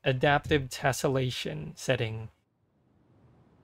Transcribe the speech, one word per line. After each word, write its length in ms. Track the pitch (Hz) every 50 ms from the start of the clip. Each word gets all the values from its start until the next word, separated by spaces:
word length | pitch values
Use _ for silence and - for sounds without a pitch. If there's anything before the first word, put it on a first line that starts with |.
| -
adaptive 640 | 143 131 127 151 147 143 147 - 131 160 143 135 127
tessellation 1040 | - - - 139 127 - - 147 131 131 131 127 120 - - 156 151 151 151 156 - -
setting. 500 | - - 127 117 120 110 110 113 110 113 - _ _ _ _ _ _ _ _ _ _ _ _ _ _ _ _ _ _ - _ _ _ _ _ _